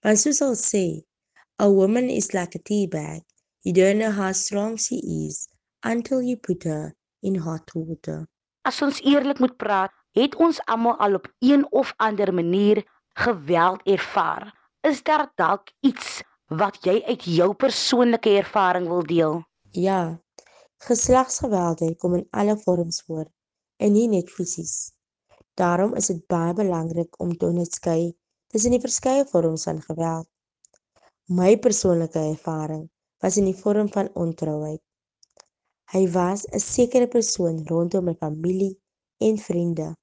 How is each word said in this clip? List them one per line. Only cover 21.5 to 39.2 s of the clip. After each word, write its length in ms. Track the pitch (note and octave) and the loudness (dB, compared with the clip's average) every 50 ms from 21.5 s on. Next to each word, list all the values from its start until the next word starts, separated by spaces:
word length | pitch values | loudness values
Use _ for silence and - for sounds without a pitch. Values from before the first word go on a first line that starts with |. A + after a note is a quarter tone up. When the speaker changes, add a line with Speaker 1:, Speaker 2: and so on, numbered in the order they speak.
| G#3 F#3 F3 E3+ E3 - E3+ D#3+ E3 _ | 0 0 0 0 -2 0 -2 -4 -4 _
Speaker 1:
kom 160 | - F3+ F3 | -2 0 0
in 120 | F3 - _ | 0 -2 _
alle 240 | - G#3+ G3+ G#3 G#3+ | -2 0 0 0 0
vorms 460 | G#3 - - F3+ F3 E3+ E3 E3 - | 0 0 0 0 0 0 -4 -6 -10
voor 240 | - - D#3+ D#3+ D#3 - _ _ _ _ _ _ _ _ _ | -10 -10 -8 -8 -8 -10 _ _ _ _ _ _ _ _ _
en 160 | _ - G#3 | _ 2 4
nie 140 | G3+ G#3 A#3 A#3 | 4 4 4 4
net 220 | G#3+ F3+ F3 - | 2 0 0 -4
fisies. 640 | - - F3+ F3 - - E3 D#3+ - - - - _ _ _ _ _ _ _ _ _ _ _ _ _ - | -6 -8 -6 -6 -6 -8 -8 -8 -8 -8 -10 -12 _ _ _ _ _ _ _ _ _ _ _ _ _ -2
Daarom 380 | F3+ F3 F3 F3 F#3+ G3+ - A3 | 0 0 2 2 0 0 0 -2
is 80 | F#3 | -2
dit 140 | - F#3+ E3 - _ | -2 -4 -6 -4 _
baie 240 | F3+ E3+ E3 F3 F3 | -2 0 0 0 0
belangrik 640 | F3 F3+ F#3+ F3 E3 D#3+ E3 E3 E3+ E3+ E3+ - _ | 0 -2 0 0 -2 -4 -4 -4 -4 -4 -6 -6 _
om 120 | F3 F3 E3+ | -6 -6 -4
te 120 | E3+ F3 E3+ | -2 -2 -2
onderskei 680 | E3+ F3 E3+ E3 - - - F3 E3 D#3+ E3+ E3+ E3+ _ _ _ _ _ _ | 0 -2 -2 -4 -6 -6 -4 -2 0 0 -2 -2 -6 _ _ _ _ _ _
tussen 240 | _ - A3 G#3+ A#3+ | _ -4 -2 0 2
die 100 | B3 B3 | 0 0
verskeie 440 | B3 B3+ - - - B3+ C4 C#4 C#4 | 0 -2 -6 -2 -2 0 0 0 0
vorms 400 | C4+ - F3 E3 E3 D#3+ D#3 - | 2 0 0 2 2 -2 -2 -6
van 140 | E3+ D#3+ D#3+ | -6 -6 -8
geweld. 460 | - - D#3+ D#3+ E3 E3 E3 E3 E3 _ _ _ _ _ _ _ _ _ _ _ _ _ _ _ _ _ _ _ _ | -8 -10 -6 -4 -2 -2 -2 -6 -8 _ _ _ _ _ _ _ _ _ _ _ _ _ _ _ _ _ _ _ _
My 300 | - F3+ F3 F3+ F#3+ A3 G#3+ | -4 0 2 6 6 4 6
persoonlike 640 | - B3 G#3+ - - F#3+ F3 E3+ E3 D#3+ - D#3+ | 4 0 0 2 2 2 2 2 0 -2 -2 -4
ervaring 640 | D#3 D3+ D#3 - _ - D#3+ D#3 D#3 D3+ D#3 D#3 D#3 D#3+ _ _ _ _ _ _ | -2 -2 -4 -6 _ -6 -6 -6 -6 -6 -8 -10 -12 -14 _ _ _ _ _ _
was 180 | - F#3+ F#3 | -4 0 0
in 140 | G#3 G3 F#3+ | 2 0 0
die 60 | F#3 F#3 | -2 -2
vorm 320 | - G#3+ G#3 G#3 G#3+ G3+ | -2 0 0 2 0 0
van 220 | - G3+ F#3+ G3 - | -2 -2 -4 -4 -4
ontrouheid. 680 | - F3 E3 E3 - E3 D#3 D3+ D3+ D3+ D3+ D#3 - _ _ _ _ _ _ _ _ _ _ _ _ - _ _ _ _ _ _ _ _ _ | -4 -4 -4 -4 -4 -6 -6 -4 -6 -6 -8 -10 -12 _ _ _ _ _ _ _ _ _ _ _ _ -20 _ _ _ _ _ _ _ _ _
Hy 140 | - F#3+ F#3+ F3+ E3+ | 0 0 2 2 2
was 320 | F#3 F3 F3+ F#3+ G3+ - | 0 0 0 -2 -4 -8
'n 160 | - - G#3+ | -6 -6 -6
sekere 460 | - - - - B3 A#3+ - B3+ A#3+ A#3+ | -4 -4 2 2 2 4 4 2 2 4
persoon 580 | - A#3+ A3 - - - F3+ E3+ D#3+ D#3+ D#3 | 2 0 0 0 -2 -2 -2 -2 -2 -4 -4
rondom 380 | D#3 E3 E3 E3+ F3 E3+ G3 F3+ | -2 0 0 0 0 0 -2 -2
my 100 | F3 E3 | -2 -4
familie 640 | - - D3+ D3+ D#3 D#3+ F3 F#3 F#3+ G3 G3 F#3+ _ _ _ _ _ _ _ _ | -4 -6 -8 -6 -4 -2 -2 0 0 -2 -2 -4 _ _ _ _ _ _ _ _
en 200 | _ | _